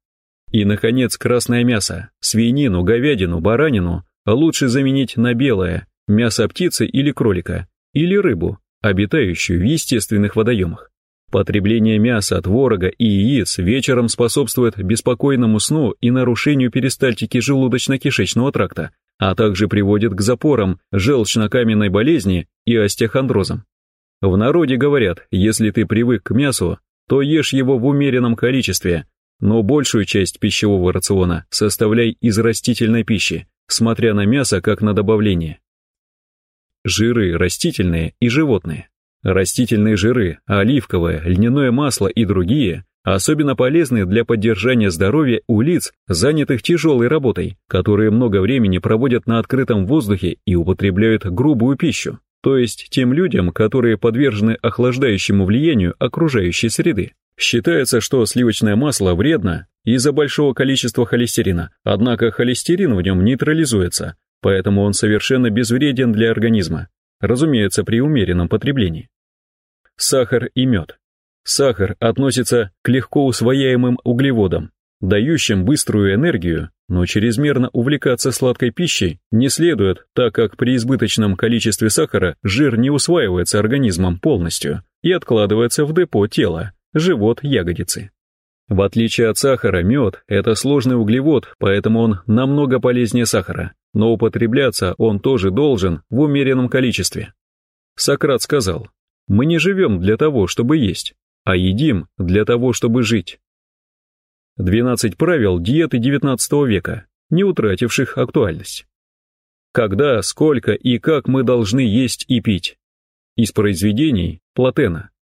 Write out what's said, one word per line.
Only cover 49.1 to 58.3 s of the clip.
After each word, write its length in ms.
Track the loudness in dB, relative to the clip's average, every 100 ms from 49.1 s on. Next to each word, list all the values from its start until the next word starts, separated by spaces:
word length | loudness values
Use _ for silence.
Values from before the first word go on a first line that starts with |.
| 0 0
на 140 | -2
открытом 440 | 0 -2 0 0
воздухе 520 | 0 0 0 -2 -2 -4 -2
и 80 |
употребляют 720 | 0 0 0 0 2 2 0 -2
грубую 500 | -2 0 2 0 0
пищу, 440 | -2 -2 -6 -12 _ _
то 160 | 0 2
есть 300 | 0 -4 -6
тем 220 | -2 0
людям, 380 | 2 0 0 -2
которые 480 | 0 0 2 0 0
подвержены 580 | 0 0 0 0 -2 0
охлаждающему 800 | -4 0 -2 0 0 0 0 0
влиянию 520 | 2 2 2 2 0 -2
окружающей 720 | -6 -2 -2 0 -2 -2 -2
среды. 460 | 0 -2 -2 -4 _ _ -6
Считается, 640 | -2 0 0 0 2 0
что 240 | 0 0
сливочное 500 | 0